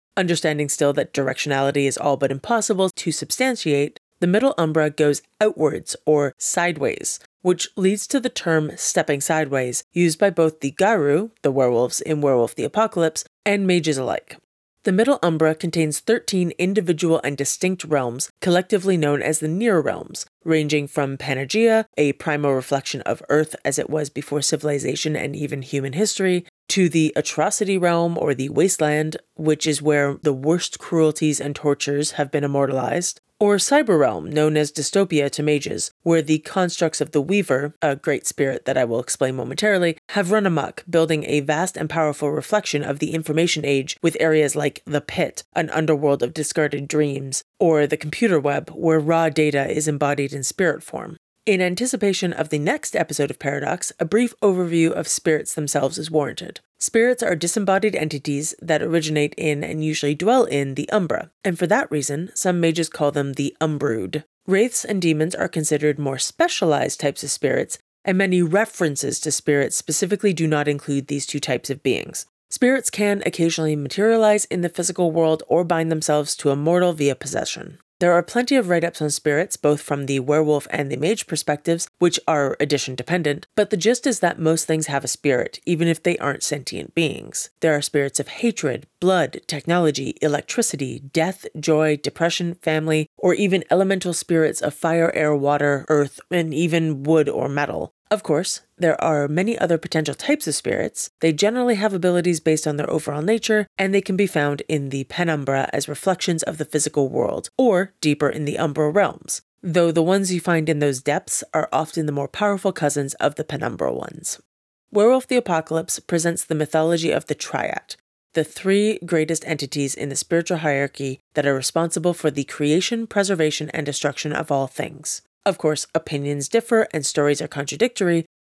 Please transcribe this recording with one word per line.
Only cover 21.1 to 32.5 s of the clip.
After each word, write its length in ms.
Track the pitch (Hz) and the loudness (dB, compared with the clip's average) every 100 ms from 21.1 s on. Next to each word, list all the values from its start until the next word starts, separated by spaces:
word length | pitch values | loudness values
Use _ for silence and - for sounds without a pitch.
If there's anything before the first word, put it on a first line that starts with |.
| 135 | -4
Panagea, 640 | 135 131 135 220 226 220 220 - | -4 -4 -2 2 4 4 0 0
a 160 | 147 | 0
primal 400 | 139 - 147 143 | 0 -2 0 2
reflection 480 | 135 127 139 - 139 | 0 0 -2 -2 -6
of 200 | - 117 - | -4 -4 0
Earth 260 | 151 156 - 143 | 2 2 -2 -4
as 120 | 139 | -4
it 120 | - | -2
was 200 | 156 143 | -4 -4
before 320 | - - 143 | -8 -6 -4
civilization 760 | 139 147 151 143 127 147 156 151 | -2 -2 -2 -2 -4 -4 -4 -4
and 180 | 135 151 | -4 -6
even 260 | 147 139 | -6 -8
human 300 | 127 143 135 | -6 -6 -4
history, 540 | 139 208 - 190 180 175 _ - | -2 -2 0 0 0 -4 _ -4
to 180 | - 180 | 2 2
the 240 | 165 156 - | 4 2 0
atrocity 600 | - - 160 - 196 190 | -2 0 0 0 0 0
realm 400 | 175 170 170 170 | 2 2 0 0
or 160 | 156 | -2
the 140 | 131 135 | -2 -2
wasteland, 720 | 147 185 - 151 151 156 - - - | 2 2 2 0 0 -2 -6 -14 -4
which 320 | 156 156 160 | 0 0 0
is 140 | 147 | 0
where 380 | 151 147 143 139 | 2 2 2 0
the 100 | 156 | -2
worst 480 | 131 143 175 - - | 0 0 0 -2 -10
cruelties 640 | - 170 156 151 156 143 | -4 2 2 2 -2 -2
and 120 | 139 | -4
tortures 580 | 143 151 143 - 143 151 | -4 -2 0 -2 -2 -2
have 200 | - 139 | -2 -2
been 140 | 151 | 0
immortalized, 720 | 143 | 0